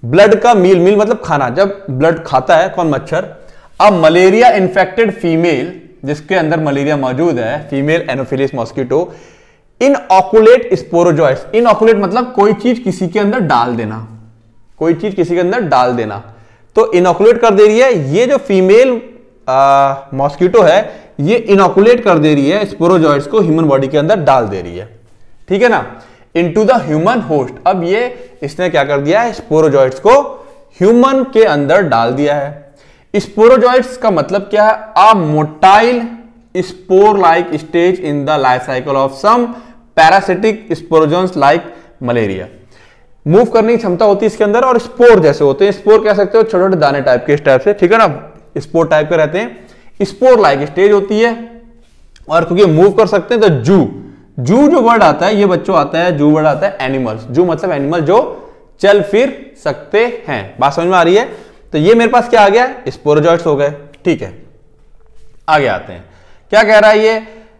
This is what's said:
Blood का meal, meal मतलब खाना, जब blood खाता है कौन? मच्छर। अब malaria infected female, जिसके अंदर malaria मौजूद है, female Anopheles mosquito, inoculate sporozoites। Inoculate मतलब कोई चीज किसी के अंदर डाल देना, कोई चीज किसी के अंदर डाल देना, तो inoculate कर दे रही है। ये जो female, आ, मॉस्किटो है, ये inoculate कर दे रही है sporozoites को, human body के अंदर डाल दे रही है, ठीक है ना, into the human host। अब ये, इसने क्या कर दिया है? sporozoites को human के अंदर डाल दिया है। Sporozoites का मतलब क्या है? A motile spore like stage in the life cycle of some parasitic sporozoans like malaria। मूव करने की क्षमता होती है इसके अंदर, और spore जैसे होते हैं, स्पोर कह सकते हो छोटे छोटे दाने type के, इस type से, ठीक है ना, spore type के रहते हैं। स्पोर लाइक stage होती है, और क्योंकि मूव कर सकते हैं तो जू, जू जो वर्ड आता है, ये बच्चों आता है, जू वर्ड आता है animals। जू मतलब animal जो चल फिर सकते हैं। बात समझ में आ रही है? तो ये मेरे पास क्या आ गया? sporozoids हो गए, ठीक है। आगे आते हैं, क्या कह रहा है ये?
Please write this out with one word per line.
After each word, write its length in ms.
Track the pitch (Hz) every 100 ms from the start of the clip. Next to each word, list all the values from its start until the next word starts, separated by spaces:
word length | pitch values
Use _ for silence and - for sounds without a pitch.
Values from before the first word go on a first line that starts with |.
Blood 320 | 117 151 214 208
का 120 | 240
meal, 260 | 226 180 185
meal 160 | 175 208
मतलब 240 | 214 240 -
खाना, 240 | 151 131
जब 360 | 127 196 196 -
blood 340 | 131 156 165 -
खाता 300 | 135 127 165
है 120 | 180
कौन? 200 | 190 165
मच्छर। 360 | 135 - 156 - - - - - -
अब 140 | 202 185
malaria 540 | 160 170 185 208 247
infected 600 | 220 185 190 185 - 226
female, 720 | 190 175 160 170 143 156 - - - 135
जिसके 300 | 147 - 185
अंदर 240 | 160 160
malaria 380 | 156 139 139 147
मौजूद 420 | 131 127 170 147
है, 280 | 110 147 147
female 380 | - 139 165 170
Anopheles 480 | 131 127 131 135 135
mosquito, 480 | 113 - 127 131 107 - - _ _ _ _ _
inoculate 840 | 254 285 - 190 185 220 220 247 240 190
sporozoites। 680 | - 170 175 151 151 135 - 214
Inoculate 460 | 240 208 220 214
मतलब 300 | 190 214 247 226
कोई 180 | 202 220
चीज 240 | 240 240
किसी 280 | - - 180
के 120 | 190
अंदर 200 | 202 247
डाल 340 | 170 131 123 117
देना, 320 | 110 110 110 - - _ _ _ _ -
कोई 140 | 160
चीज 220 | 160 214 196
किसी 200 | 165 175
के 60 |
अंदर 200 | 180 226 185
डाल 240 | 135 123 120
देना, 280 | 110 101 - - - _ _ -
तो 160 | 226 180
inoculate 440 | 180 170 208 226
कर 140 | 233
दे 140 | 196 214
रही 120 | 214
है। 140 | 262 214 135
ये 160 | 160 247
जो 100 | 277
female, 640 | 277 190 185 214 262 240 - - _ _ -
आ, 460 | 131 135 139 139 135 -
मॉस्किटो 480 | 135 143 - 180 233
है, 180 | 175 180 214 - - -
ये 240 | 143 240 -
inoculate 520 | 196 185 - 214 240
कर 160 | 220 170
दे 140 | 151 147
रही 140 | 139
है 160 | 190 208
sporozoites 580 | - 170 180 156 143 143
को, 140 | 220
human 240 | 180 160 160
body 220 | 139 135
के 100 | 147
अंदर 220 | 151 208
डाल 260 | 143 135 110
दे 140 | 95
रही 160 | 87 87
है, 120 | 101 - _ - - - -
ठीक 120 | 190
है 80 | 240
ना, 160 | 196 113 - - _ _ 160
into 280 | 175 208 214
the 100 | 247
human 400 | 147 151 175 247 147
host। 260 | 151 123 - 170
अब 160 | 190
ये, 200 | 170 202 247 247 - -
इसने 260 | 143 - 180
क्या 140 | 160
कर 160 | 139 143
दिया 220 | 143 190
है? 120 | 240 208
sporozoites 640 | - 151 160 139 131 127
को 140 | 202 269 285 - - - _ _
human 440 | 185 233 262 269 262
के 100 | 226 220
अंदर 360 | 147 139 180
डाल 300 | 180 117 117
दिया 220 | 131 147 147
है। 380 | 139 151 - _ _ _ _
Sporozoites 840 | 208 - - 226 254 247 254 254 -
का 140 | 226
मतलब 300 | 175 139 196 196
क्या 160 | 208 214
है? 280 | 214 - -
A 160 | 202 208
motile 840 | 160 151 151 - 185 202 233 247 233 - - _ _ -
spore 500 | 180 - - 185 208 202
like 340 | 180 165 175 156
stage 400 | 156 170 175 180
in 200 | 156 147 139
the 100 | 151
life 300 | 131 127 127
cycle 320 | 127 127 139
of 180 | 135 135
some 260 | 202 240 233 - - - _ -
parasitic 760 | 160 190 190 180 220 214 -
sporozoans 640 | 160 - 160 156 170 185 180
like 320 | 139 165 - - - _
malaria। 420 | 127 120 107 92 90 - _ - _ _ _ _ -
मूव 200 | 180 233
करने 260 | 226 220
की 60 | 233
क्षमता 280 | 226 175 214
होती 200 | 196 220
है 60 |
इसके 120 | 208
अंदर, 200 | 214 214
और 140 | 262 240
spore 400 | - - 240 214
जैसे 240 | 156 147
होते 220 | 147 135 196
हैं, 60 |
स्पोर 320 | 196 208 214
कह 100 | 214
सकते 240 | 202 190 226
हो 60 |
छोटे 200 | 220 185
छोटे 140 | 190 185
दाने 240 | 147 139
type 220 | 135 123 -
के, 60 |
इस 100 | 143 147
type 160 | 131
से, 120 | 160
ठीक 180 | 202 180
है 60 | 226
ना, 100 | 208 139 - - - -
spore 300 | - 165 165
type 220 | 156 151
के 80 | 165
रहते 220 | 151 170
हैं। 640 | 233 - - - - - 196
स्पोर 340 | - 254 240
लाइक 260 | 180 139 147
stage 240 | 151 202
होती 280 | 208 196 214
है, 160 | 233 233 - - - - _ _ _ - -
और 160 | 160 170
क्योंकि 200 | 175 196
मूव 240 | 156 196
कर 160 | 196 220
सकते 280 | 202 - 240
हैं 60 |
तो 60 | 208
जू, 380 | 147 117 190 113 - - - _ -
जू 280 | 123 220 294
जो 140 | 330
वर्ड 220 | 233 233
आता 220 | 185 147 190
है, 100 | 214
ये 100 | 202
बच्चों 300 | 180 175 180
आता 220 | 143 160
है, 180 | 175 151
जू 120 | 147
वर्ड 180 | 151 156
आता 200 | 139 190
है 100 | 196
animals। 440 | 131 135 123 107 110
जू 180 | 123 180
मतलब 260 | 160 190
animal 300 | 151 139 170
जो 180 | 147 208 302 - - - _ _
चल 200 | 196 202
फिर 520 | - 208 269 - - -
सकते 420 | 156 139 - 202 240 233 -
हैं। 280 | 127 98 -
बात 140 | 131
समझ 140 | 151 170
में 100 | 185
आ 40 |
रही 120 | 170 190
है? 100 | 254 - - _ -
तो 40 | 156
ये 160 | 165 233
मेरे 160 | 233
पास 180 | 247 226
क्या 120 | 233
आ 80 | 202
गया? 180 | 208 247 269 -
sporozoids 560 | - 147 151 156 165 170
हो 100 | 143
गए, 180 | 143 151 - - -
ठीक 160 | 160
है। 120 | 95 - - _ _ _ _ - - - - - -
आगे 180 | 156 131
आते 260 | 95 87
हैं, 100 | 87 87 _ _ - _
क्या 120 | 208
कह 160 | 214 214
रहा 120 | 214
है 80 | 214
ये? 220 | 220 220 220 - - _